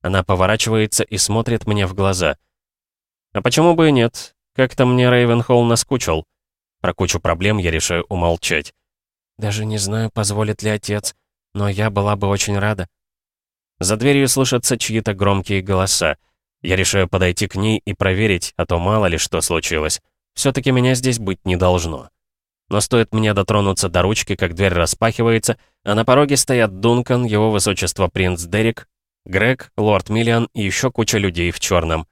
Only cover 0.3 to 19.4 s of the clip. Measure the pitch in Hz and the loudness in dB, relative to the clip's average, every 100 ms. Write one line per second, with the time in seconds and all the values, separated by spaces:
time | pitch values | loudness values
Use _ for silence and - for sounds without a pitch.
0.3 | 92 92 110 - 110 107 - - 101 - | 2 2 2 0 0 0 -2 -4 -4 -2
1.3 | 107 113 113 - 104 92 95 98 90 82 | -2 0 -4 -2 -2 -2 0 0 2 0
2.3 | - _ _ _ _ _ _ _ _ _ | -2 _ _ _ _ _ _ _ _ _
3.3 | 101 123 160 170 165 160 135 117 - - | -4 0 4 4 6 4 4 2 -2 -18
4.3 | _ _ - 131 - 123 123 123 123 120 | _ _ -2 -2 2 2 4 4 4 4
5.3 | 117 117 123 117 117 - 127 - 80 - | 2 2 2 4 0 0 -4 -2 -4 -4
6.3 | _ _ _ _ _ 90 - 92 85 - | _ _ _ _ _ -4 -2 -2 -2 -2
7.3 | 82 98 104 87 80 - 87 - 92 85 | 0 0 0 0 -2 -2 -4 -4 -2 0
8.3 | 82 - 78 - _ _ _ _ _ _ | 0 -2 -4 -4 _ _ _ _ _ _
9.3 | - 107 104 107 107 98 110 113 - 101 | -8 -6 -4 -4 -4 -4 -2 -4 -2 -2
10.3 | 104 107 104 107 107 - 104 - - _ | -2 -2 -2 -4 -4 -4 -6 -6 -12 _
11.3 | _ _ 101 101 98 110 101 101 101 101 | _ _ -4 -2 0 0 0 0 0 0
12.3 | 101 - 101 104 101 87 _ _ _ _ | 0 -2 -2 -2 -4 -8 _ _ _ _
13.3 | _ _ _ _ _ 90 107 131 139 131 | _ _ _ _ _ -2 0 2 4 2
14.3 | 135 131 123 - 117 - 110 107 98 101 | 2 0 0 -2 -4 -2 -2 -2 0 2
15.3 | 98 92 98 95 92 95 - 82 71 _ | 0 0 -4 0 0 0 0 0 -2 _
16.3 | _ _ _ 80 92 92 98 90 95 90 | _ _ _ -2 0 2 0 0 2 0
17.3 | 87 98 95 107 110 - 98 95 92 110 | 0 -4 -2 0 -2 -4 -2 0 2 0
18.3 | 90 - - 87 85 90 107 98 82 - | 0 -4 -6 -2 0 0 2 0 -2 -2
19.3 | 85 | -4